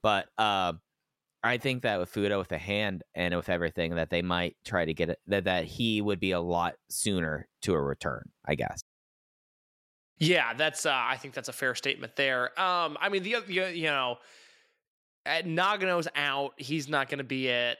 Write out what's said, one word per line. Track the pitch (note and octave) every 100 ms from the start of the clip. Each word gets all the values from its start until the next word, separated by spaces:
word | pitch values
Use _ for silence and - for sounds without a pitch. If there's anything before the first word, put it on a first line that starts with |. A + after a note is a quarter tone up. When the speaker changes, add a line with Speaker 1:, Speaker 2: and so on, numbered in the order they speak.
Speaker 1:
But, | A2 G2+ - -
uh, | G#2+ G2 F2+ E2+ _ _ _ _ _ _
I | A2+ B2
think | C3+ B2+
that | A#2+ G2+
with | F2+
Fuda, | A2 G2+ G2+
with | F2+
the | E2
hand | F2 G2+ G#2 F#2 -
and | E2+ F2
with | F2 E2+
everything, | F2 E2+ E2 E2
that | E2+ D#2+
they | E2+
might | F2+ F2 F2 -
try | - F#2+
to | E2
get | D#2+ E2+
it, | E2+ -
that, | G2
that | F#2+ F#2
he | D#2+ F2 A#2 G#2+
would | G#2 G2
be | F#2+
a | F2+
lot | F2 E2+ F2 - _
sooner | - G#2+ F#2+ D#2+ D2+ - _
to | -
a | E2
return, | C#2+ C#2 - A#1+ - _
I | - D2+
guess. | B1 - - _ _ _ _ _ _ _ _ _ _ _ _ _
Speaker 2:
Yeah, | D#3 F3 A#2
that's, | A#2 D#3 D3+
uh, | D#3
I | C3+ A#2 C3
think | C#3
that's | C3 B2+
a |
fair | C3 C3
statement | B2 C#3 C#3 A2+ -
there. | C#3 B2+ B2 -
Um, | F#3 F3+ E3 D3
I | G3
mean, | G3
the | F#3 A#3
oth-, | G3+
you, | F3+
you | F#3 E3+ D#3+
know, | C#3 B2+ A#2+ - - - - _ _ _ _ _ _
uh, | - D#3+
Nagano's | E3+ D#3+ F#3 G#3 F#3 F3 D#3
out. | D3 C#3+ C#3 C#3 -
He's | C3 D#3 C#3
not | D3 C3
gonna | C#3+
be | C3 C3+ C3
it. | B2 A#2+